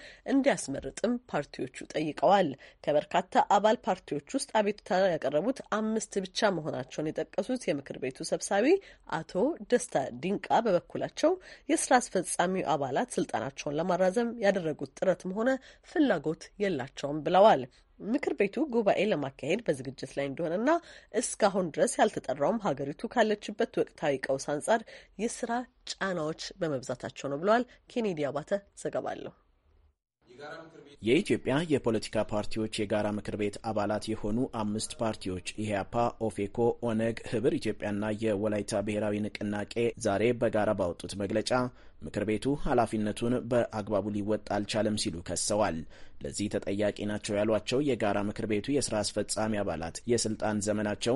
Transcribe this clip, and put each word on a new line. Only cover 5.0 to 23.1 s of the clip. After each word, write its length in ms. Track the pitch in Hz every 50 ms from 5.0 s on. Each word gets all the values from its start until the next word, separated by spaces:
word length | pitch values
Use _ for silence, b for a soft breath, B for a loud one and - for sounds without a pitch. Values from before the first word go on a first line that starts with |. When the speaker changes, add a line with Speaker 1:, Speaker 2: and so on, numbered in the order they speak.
| 196
Speaker 1:
ያቀረቡት 560 | 190 165 147 - 131 151 202 190 247 262 - - - 202
አምስት 400 | 214 214 220 220 220 - - - 202
ብቻ 320 | 190 - - - 233 208 185
መሆናቸውን 560 | 160 151 156 131 127 131 - - - 151 156
የጠቀሱት 540 | - - 156 - - - 202 - 254 - -
የምክር 320 | 190 160 139 - - - -
ቤቱ 200 | 135 127 - - 160
ሰብሳቢ 400 | - - - - - 202 202 233 294 381 392 B B B B B -
አቶ 220 | - 160 160 - - 180 214 294 370 - 208
ደስታ 280 | - - - - - - 151 135 - 120
ዲንቃ 320 | 123 147 185 202 156 - - 143 190 226
በበኩላቸው 680 | 226 180 170 - - - - - - - - - 311 370 370 B B B B B -
የስራ 240 | 302 311 - - 269
አስፈጻሚው 720 | 240 - - - 190 165 - - - 170 185 190 185 - -
አባላት 380 | 151 143 139 123 131 170 247 -
ስልጣናቸውን 680 | - - 175 - - 110 110 135 - - - 147 143
ለማራዘም 540 | 151 165 185 175 170 190 185 185 240 240 233 226 240
ያደረጉት 540 | 196 202 190 196 165 156 143 - 147 - -
ጥረትም 400 | - - 190 175 - - 185 185
ሆነ 160 | 214 226 262 262 254 B B B B B
ፍላጎት 580 | - - 349 294 247 196 156 135 156 165 - - - _ -
የላቸውም 600 | 202 196 175 131 123 143 - - - 139 147 156
ብለዋል። 420 | 143 - 180 185 202 220 180 139 123 - b b b _ _ -
ምክር 320 | 170 190 240 302 - 392 330
ቤቱ 220 | - 202 196 - 226 320
ጉባኤ 340 | 294 226 240 214 196 - - 185
ለማካሄድ 560 | 214 185 147 139 135 - - - 143 180 233 226
በዝግጅት 500 | - 156 131 120 135 127 - 151 - -
ላይ 140 | 143 139
እንደሆነና 440 | 139 135 139 170 156 165 202 233 285 330 330 B B B B B B -
እስካሁን 520 | 226 247 - - - 220 196 180 202 180 160
ድረስ 260 | - 151 160 - -
ያልተጠራውም 680 | - 262 - - 147 - - 127 - 139 165 220 226 190
ሀገሪቱ 400 | 185 139 135 143 139 - - -
ካለችበት 640 | 226